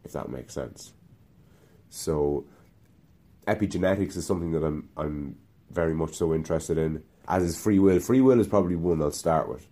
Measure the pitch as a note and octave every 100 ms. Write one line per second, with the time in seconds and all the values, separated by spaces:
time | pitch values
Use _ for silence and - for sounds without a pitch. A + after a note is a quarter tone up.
0 | - - - B1+ B1+ - B1 - - -
1 | - - _ _ _ _ _ - _ -
2 | - D#2 D2 C#2+ - - _ _ _ _
3 | _ _ _ _ - G#2 G2 F2+ F#2 G2
4 | F#2 F2 E2 F#2 E2+ D#2+ D#2 D2+ - -
5 | D2+ D2 C#2 - _ _ - F2 E2 D#2+
6 | D#2+ - E2+ D#2+ D#2 E2 - D#2+ D#2+ D#2
7 | - _ - F#2 F2 E2 A2 G2 G2 F2+
8 | - B2+ C3 B2 G#2 G#2 F2+ F2 E2+ E2
9 | D2 - E2+ D#2+ - B1+ -